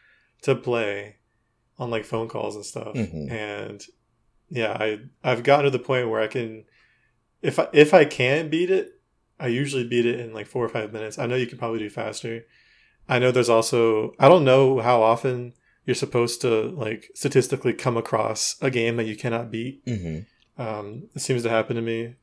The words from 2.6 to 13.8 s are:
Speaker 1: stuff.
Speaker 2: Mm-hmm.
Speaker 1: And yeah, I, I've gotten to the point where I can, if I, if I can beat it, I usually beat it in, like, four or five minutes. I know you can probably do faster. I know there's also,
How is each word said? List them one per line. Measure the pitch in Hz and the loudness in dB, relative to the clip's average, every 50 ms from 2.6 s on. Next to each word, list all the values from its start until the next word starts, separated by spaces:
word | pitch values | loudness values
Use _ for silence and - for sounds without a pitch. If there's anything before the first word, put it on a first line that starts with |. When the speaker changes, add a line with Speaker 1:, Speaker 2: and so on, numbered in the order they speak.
| 101 | -12
Speaker 1:
stuff. | - - 120 113 107 - | -12 -12 -12 -10 -8 -6
Speaker 2:
Mm-hmm. | 123 107 85 80 78 73 127 | -6 -6 -4 -6 -10 -8 -8
Speaker 1:
And | 117 110 107 104 104 104 104 104 104 101 - - _ _ _ _ _ _ _ _ _ _ _ - | -8 -8 -8 -8 -8 -10 -10 -12 -14 -16 -18 -20 _ _ _ _ _ _ _ _ _ _ _ -10
yeah, | 156 123 113 104 98 - | -6 -4 -2 -2 -2 -2
I, | 107 110 107 107 120 - _ _ | -2 -2 -4 -4 -10 -18 _ _
I've | - 139 127 117 | -2 -2 -2 0
gotten | 120 139 139 147 143 | 4 4 4 4 4
to | 143 | 2
the | 127 120 | 0 -2
point | - - 131 127 123 113 | -2 0 0 0 0 0
where | 110 113 | 0 -2
I | 110 107 | -2 -2
can, | - 127 117 113 110 110 - _ _ _ _ _ _ _ _ _ _ _ _ _ _ - | -2 -6 -6 -6 -10 -14 -18 _ _ _ _ _ _ _ _ _ _ _ _ _ _ -6
if | - 156 127 - | -4 -4 0 -2
I, | - - | -2 4
if | - 151 151 147 | 6 6 8 8
I | 196 175 151 | 8 6 6
can | 151 - - 127 127 139 160 165 151 | 6 2 0 0 2 2 0 -2 -2
beat | 156 165 180 180 | -2 -2 0 0
it, | 190 185 - - - _ _ _ _ _ _ _ _ - | 0 -2 -2 -4 -12 _ _ _ _ _ _ _ _ -8
I | 160 123 | -6 -4
usually | 117 127 143 139 139 131 120 | -2 -2 -2 -4 -4 -4 -4
beat | 117 120 120 117 | 0 0 2 2
it | 120 123 123 | 2 0 -2
in, | 120 113 | -6 -10
like, | 110 110 104 | -10 -12 -12
four | - - 127 117 | -8 -6 -4 -4
or | 110 | -4
five | - 120 110 104 107 | -4 -6 -6 -6 -8
minutes. | 110 110 107 104 - | -10 -10 -10 -8 -6
I | 127 | -6
know | 120 123 | -4 -2
you | 127 123 | -2 -4
can | 117 - - | -4 -8 -8
probably | 123 113 113 110 | -6 -4 -4 -4
do | 107 101 | -6 -8
faster. | - 120 110 107 104 - - 117 113 113 - _ _ _ _ _ _ _ _ _ _ _ _ - | -8 -8 -8 -8 -8 -8 -10 -10 -10 -10 -14 _ _ _ _ _ _ _ _ _ _ _ _ 0
I | 131 123 | 0 2
know | 123 127 | 4 4
there's | 123 127 120 117 | 4 4 4 6
also, | 113 113 113 - 135 120 | 4 4 4 4 2 4